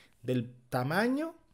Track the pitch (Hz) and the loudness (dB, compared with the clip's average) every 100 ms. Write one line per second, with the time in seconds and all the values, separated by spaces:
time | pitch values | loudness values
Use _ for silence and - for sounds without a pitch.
0 | - _ 123 127 123 - - 127 131 175 | -20 _ -2 -2 -2 -8 -4 -2 0 2
1 | 240 269 330 330 _ | 2 0 -2 -8 _